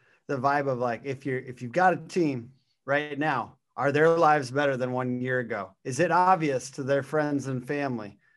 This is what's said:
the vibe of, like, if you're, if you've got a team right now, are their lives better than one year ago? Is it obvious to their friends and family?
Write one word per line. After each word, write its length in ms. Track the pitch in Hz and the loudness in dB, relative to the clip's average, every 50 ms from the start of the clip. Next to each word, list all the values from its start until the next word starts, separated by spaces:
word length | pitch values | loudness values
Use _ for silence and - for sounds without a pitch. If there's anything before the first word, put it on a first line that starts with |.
| _ _ _ _ _ - | _ _ _ _ _ -6
the 100 | 143 131 | -6 0
vibe 300 | 120 139 139 147 139 139 | 0 2 2 2 0 0
of, 120 | 127 120 | -2 -2
like, 220 | 123 120 117 120 123 | -2 -2 -2 -4 -6
if 220 | 139 131 135 - | -8 -10 -8 -6
you're, 140 | 143 127 131 | -6 -6 -6
if 220 | 127 127 123 - | -6 -10 -14 -12
you've 120 | 127 120 117 | -10 -4 0
got 200 | 170 180 185 175 | 2 4 4 2
a 40 | 156 | 2
team 540 | 160 - - 190 165 147 135 120 113 - - _ _ _ _ _ - | -4 -6 -2 0 0 0 -2 -4 -8 -12 -18 _ _ _ _ _ -4
right 320 | 135 139 147 151 147 147 139 | 0 0 0 0 -2 -4 -4
now, 380 | 151 156 139 123 107 - - _ _ _ - | -2 0 0 -2 -4 -6 -12 _ _ _ -8
are 160 | - 127 143 | -2 -2 2
their 180 | 143 156 156 165 | 4 6 6 6
lives 420 | 165 165 160 151 151 151 135 117 | 6 6 6 6 6 4 2 -2
better 260 | 131 143 147 139 135 120 | -2 0 0 0 0 0
than 140 | 127 127 | -2 -2
one 280 | 127 127 127 127 123 123 | -2 -2 -2 -2 -2 -4
year 200 | 127 131 127 127 | -2 -2 -2 -2
ago? 320 | 123 113 117 104 98 - _ _ - | -2 -4 -6 -8 -8 -10 _ _ -10
Is 160 | 135 127 131 | -8 0 0
it 120 | 175 170 | 2 4
obvious 600 | 165 175 185 185 190 170 160 147 135 123 - - | 4 4 6 6 4 4 2 -2 -2 -2 -4 -8
to 120 | - - 135 | -10 -8 -2
their 200 | 127 139 139 135 | 0 0 0 -2
friends 440 | - 156 156 151 147 147 139 120 135 | -2 -2 -2 0 0 -2 -4 -4 -4
and 180 | 131 123 127 127 | -6 -6 -6 -6
family? 500 | 147 143 143 139 123 113 107 98 - _ _ _ _ | -6 -4 -4 -4 -4 -6 -8 -12 -16 _ _ _ _